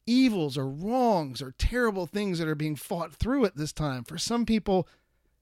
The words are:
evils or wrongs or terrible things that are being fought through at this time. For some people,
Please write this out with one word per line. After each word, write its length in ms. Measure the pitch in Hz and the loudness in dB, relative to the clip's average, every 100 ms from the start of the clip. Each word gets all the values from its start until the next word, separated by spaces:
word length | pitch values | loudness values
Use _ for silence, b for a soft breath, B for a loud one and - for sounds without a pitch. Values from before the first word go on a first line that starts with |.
| - | 0
evils 460 | 247 262 202 151 135 | 4 4 4 0 -2
or 100 | 135 | -4
wrongs 760 | 143 196 254 240 220 143 120 | -4 -2 2 2 2 0 -6
or 120 | 135 - | -10 -2
terrible 480 | - 247 233 190 170 | 0 2 0 0 -4
things 340 | 208 202 170 | -2 0 0
that 80 | 160 | 0
are 80 | 151 | 0
being 200 | 156 147 | -2 -4
fought 380 | - 185 165 | -4 -4 -6
through 320 | - 208 277 202 | -4 -2 2 2
at 100 | 139 | 0
this 160 | 151 | -6
time. 320 | - 151 127 | -4 -4 -4
For 140 | 120 160 | -8 -8
some 280 | - 233 226 | -2 0 2
people, 420 | 220 - 190 - b b b b b | 0 2 2 0 b b b b b